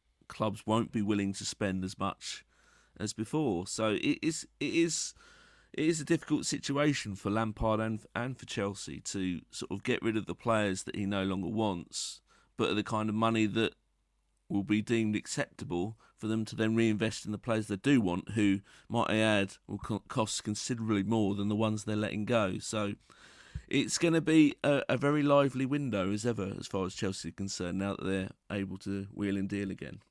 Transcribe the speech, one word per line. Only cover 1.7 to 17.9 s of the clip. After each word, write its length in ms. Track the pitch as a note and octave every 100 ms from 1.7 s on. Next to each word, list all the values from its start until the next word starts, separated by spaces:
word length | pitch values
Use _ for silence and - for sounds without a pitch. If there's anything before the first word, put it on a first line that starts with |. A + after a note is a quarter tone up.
| F#2
as 140 | F#2 -
much 480 | G2 - - - - _ _ _ _ -
as 140 | G#2+
before. 540 | - A2 D3+ C#3+ F2 G2
So 260 | - A2
it 260 | G#2 C3 -
is, 260 | D#3+ D#3+ - _
it 140 | C#3+
is, 400 | A2+ E3+ D#3+ - - - - - _ _
it 120 | - D#3
is 160 | D#3+
a 40 | C#3
difficult 400 | E3 - D3+ -
situation 680 | - - C#3 D3+ C#3 A2 F#2+
for 140 | G2+
Lampard 500 | G#2+ A2 G#2 A2+ G#2+
and, 220 | A2 G#2+ - -
and 220 | B2 B2
for 80 | -
Chelsea 540 | - G2+ G2 - C#2
to 400 | - G2+ F#2 F2 -
sort 200 | - -
of 120 | G2
get 180 | - A#2+
rid 160 | A2+ A2
of 80 | G2
the 100 | -
players 480 | A#2+ A2 G2+ F#2+
that 120 | - -
he 100 | G2
no 180 | G2+
longer 260 | G2 F#2+ F2+
wants, 720 | G#2+ G#2+ F2+ - - - - _ _ _ -
but 120 | A2
at 60 | G#2
the 80 |
kind 260 | G#2+ A2 A2
of 60 | G#2+
money 300 | A2+ A2+ A2
that 280 | G#2+ A2 - _ _ _ _ _ _ _
will 140 | G2+
be 180 | G2 G#2+
deemed 340 | G#2 A#2 A2 G#2+
acceptable 840 | - - - - - F2 G2+ A2+ _ _
for 120 | G#2+
them 180 | A2+ G#2+
to 100 | G#2+
then 180 | A2
reinvest 520 | A2+ A2+ G#2+ A2 - -
in 80 |
the 40 | G#2
players 300 | - A2+ G#2+
they 80 | G2
do 240 | C#3